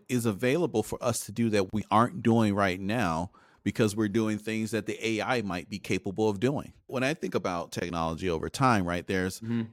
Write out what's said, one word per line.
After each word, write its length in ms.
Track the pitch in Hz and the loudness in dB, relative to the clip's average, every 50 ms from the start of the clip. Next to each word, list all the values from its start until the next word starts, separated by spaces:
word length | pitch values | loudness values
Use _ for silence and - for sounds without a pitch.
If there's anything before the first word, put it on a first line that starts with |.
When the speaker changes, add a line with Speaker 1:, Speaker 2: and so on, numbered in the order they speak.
| _ - | _ -2
Speaker 1:
is 160 | 127 120 113 | -2 0 2
available 560 | 113 98 90 127 123 143 175 170 123 92 107 | 0 0 2 2 2 2 2 0 2 0 0
for 200 | - - - - | 0 0 -6 -2
us 240 | - 117 113 - - | -2 -2 -2 -2 -6
to 40 | - | -6
do 180 | 98 120 117 113 | -2 0 2 4
that 200 | 107 101 92 - | 4 2 2 2
we 140 | 107 104 - - | -2 -4 0 4
aren't 320 | 101 110 120 113 - 127 113 | 4 6 6 4 0 0 2
doing 320 | 113 113 117 110 104 98 | 4 4 6 4 4 4
right 240 | 101 98 92 90 95 | 2 2 2 0 -2
now 520 | 98 101 113 127 101 85 82 80 87 - - - - _ _ _ _ | -2 -2 0 0 0 0 0 -2 -4 -6 -10 -18 -20 _ _ _ _
because 320 | 104 - - 113 104 101 | -2 2 2 2 2 2
we're 120 | 113 110 | 0 0
doing 300 | 104 95 113 110 107 107 | 0 2 0 0 0 -2
things 340 | 101 - 113 110 110 110 101 | -4 -4 -4 -4 -4 -2 -2
that 140 | 113 107 90 | -2 -2 -2
the 100 | 113 101 - 113 | -4 -6 -2 -2
A 160 | 113 110 104 | -2 0 0
I 200 | 98 113 131 120 | 0 0 0 0
might 280 | 104 95 85 90 - - | -2 -2 -4 -6 -6 -8
be 100 | 107 - | -10 -8
capable 500 | - - 123 - - 101 90 110 110 110 | -4 -2 -2 -2 -2 -4 -2 2 2 2
of 100 | 101 95 | 2 2
doing. 340 | 120 135 151 104 - 82 - - _ | 0 0 0 -2 -6 -10 -16 -20 _
When 180 | - 135 123 131 | -8 -4 -2 -2
I 120 | 139 165 | -2 -2
think 180 | - - - - | -2 -4 -4 -2
about 380 | 107 90 95 90 87 71 - | -2 -2 -2 -4 -4 -6 -6
technology 580 | - 117 92 82 85 82 82 82 82 85 92 90 | -6 -6 -4 -2 -2 -2 -2 -2 -2 -2 -2 -2
over 180 | 82 78 80 | -2 -2 -2
time, 400 | 82 - - 135 127 113 101 87 | -6 -2 2 2 4 4 4 2
right, 180 | 87 87 87 - | 0 -2 -4 -2
there's 340 | - 98 92 92 92 - - | -2 0 0 0 -2 -4 -6
Speaker 2:
Mm-hmm. 240 | 113 113 117 117 113 110 | -6 -4 -4 -4 -4 -6